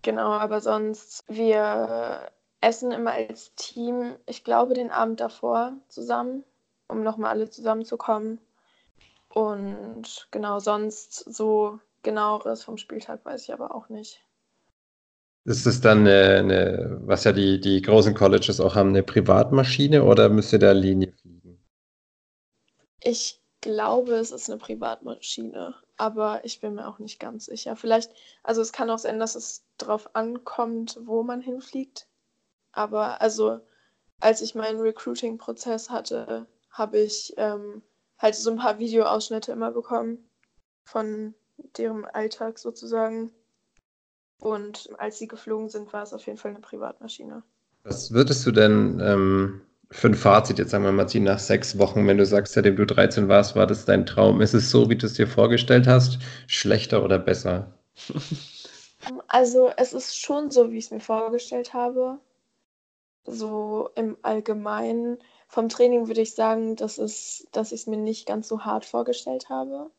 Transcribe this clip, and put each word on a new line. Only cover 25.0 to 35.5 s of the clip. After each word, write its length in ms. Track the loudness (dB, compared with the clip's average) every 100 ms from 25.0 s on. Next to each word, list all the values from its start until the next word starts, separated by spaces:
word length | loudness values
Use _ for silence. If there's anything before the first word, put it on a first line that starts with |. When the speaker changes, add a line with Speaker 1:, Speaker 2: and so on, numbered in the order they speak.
| -12 -14 -12 -10 -10 -12 -14 -16 _ -8
Speaker 1:
aber 460 | -6 -4 -6 -6
ich 160 | -10 -12
bin 160 | -12 -12
mir 120 | -14
auch 120 | -16
nicht 200 | -18 -16
ganz 260 | -16 -14 -16
sicher. 300 | -14 -12 -10
Vielleicht, 360 | 0 0 0 _ _ _
also 180 | -4 -2
es 120 | -2
kann 160 | -4 -6
auch 100 | -4
sein, 200 | -4 -4
dass 160 | -6 -6
es 300 | -12 -16 _ _
drauf 380 | -6 -6 -6 -6
ankommt, 840 | -6 -8 -10 -6 -4 -6 -10 -14
wo 200 | -6 -4
man 180 | -4 -8
hinfliegt. 640 | -10 -12 -10 -10 -10 -14 _ _ _ _ _ _ _
Aber 480 | -8 -4 -4 -4 0
also, 400 | -2 0 -2 -2 _ _ _ _ _ _
als 220 | 2 2
ich 140 | -4 -8
meinen 240 | -6 -2
Recruiting-Prozess 1120 | -4 -4 -10 -8 -8 -10 -12